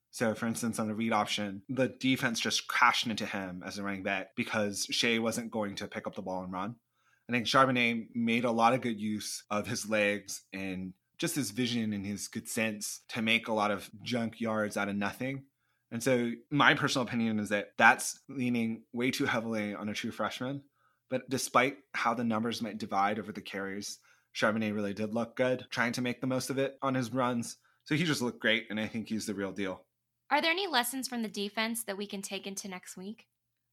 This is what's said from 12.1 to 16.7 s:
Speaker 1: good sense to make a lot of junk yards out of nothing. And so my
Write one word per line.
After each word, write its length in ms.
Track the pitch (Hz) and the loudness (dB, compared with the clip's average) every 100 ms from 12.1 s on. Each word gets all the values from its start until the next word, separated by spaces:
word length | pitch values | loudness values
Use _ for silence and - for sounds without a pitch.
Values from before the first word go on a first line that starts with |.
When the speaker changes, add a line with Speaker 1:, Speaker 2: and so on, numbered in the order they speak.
| 101 - | -6 -6
Speaker 1:
good 200 | 113 - | -8 -6
sense 540 | - 110 104 - - - | -2 -2 -2 -8 -10 -8
to 140 | 120 | -2
make 240 | 113 113 117 | 4 4 4
a 60 | |
lot 180 | 107 104 | 2 2
of 200 | 98 - 104 | 2 -6 -12
junk 380 | 110 120 113 113 | -4 -2 -2 -2
yards 360 | 113 107 104 104 | -2 0 0 -2
out 120 | 101 | -2
of 80 | 101 | 0
nothing. 480 | 101 - 127 135 - _ _ _ - | -2 -2 -6 -6 -10 _ _ _ -10
And 100 | 117 | -2
so 280 | 131 123 120 117 - | 2 2 2 -4 0
my 240 | 143 123 | 6 8